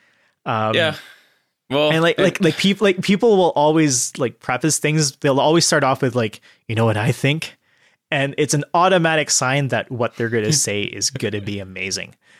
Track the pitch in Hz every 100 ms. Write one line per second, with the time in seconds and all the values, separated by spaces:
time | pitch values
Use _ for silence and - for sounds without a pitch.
0 | _ _ _ _ 123 113 110 127 160 151
1 | - - _ _ _ _ - 135 151 160
2 | 170 160 190 - 165 - 190 196 202 185
3 | - 202 240 196 175 - 151 156 156 123
4 | - - 123 - - 123 160 - 147 156
5 | 143 - 143 135 139 165 - 156 135 135
6 | 131 120 110 - _ _ - 113 113 104
7 | 110 120 135 160 - - _ _ _ _
8 | - 147 139 135 147 147 - 170 180 185
9 | 165 156 143 - 127 139 135 117 117 120
10 | 117 - 117 117 107 - - 104 101 101
11 | - - 107 104 101 101 95 92 95 92
12 | 87 - _